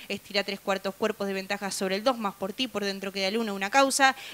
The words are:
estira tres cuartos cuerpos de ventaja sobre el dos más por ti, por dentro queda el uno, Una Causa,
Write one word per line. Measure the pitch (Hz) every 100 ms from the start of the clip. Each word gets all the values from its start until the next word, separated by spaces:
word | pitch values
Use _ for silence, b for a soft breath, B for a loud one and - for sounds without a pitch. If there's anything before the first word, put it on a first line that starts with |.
| B
estira | 202 - 202
tres | 202 196
cuartos | - 196 190 -
cuerpos | 220 214 202
de |
ventaja | 190 190 202 196
sobre | - 190
el | 190
dos | 220 240
más | 208
por | - 190
ti, | 202 254
por | 208
dentro | 202 196 190
queda | 190 190
el | 220
uno, | 226
Una | 196 196
Causa, | 269 277 262 269 262 B